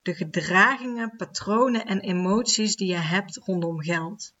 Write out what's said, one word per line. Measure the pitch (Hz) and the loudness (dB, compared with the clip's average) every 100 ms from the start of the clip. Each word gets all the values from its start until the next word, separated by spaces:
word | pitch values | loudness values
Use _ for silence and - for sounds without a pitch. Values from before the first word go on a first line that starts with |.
de | - | -6
gedragingen, | 165 160 175 156 180 226 262 254 240 226 226 | -6 -4 -4 2 6 6 4 -6 -6 -6 -8
patronen | 190 - - 220 254 226 - | -10 -8 -2 2 4 2 0
en | 190 | -2
emoties | 196 180 185 214 240 - 214 - | 0 0 2 2 2 0 0 0
die | 190 | -2
je | 175 | 0
hebt | 160 185 190 233 | 0 -2 -2 -10
rondom | - 180 170 165 | -4 -2 -2 -4
geld. | 151 170 165 214 - _ | -2 -2 -4 -10 -16 _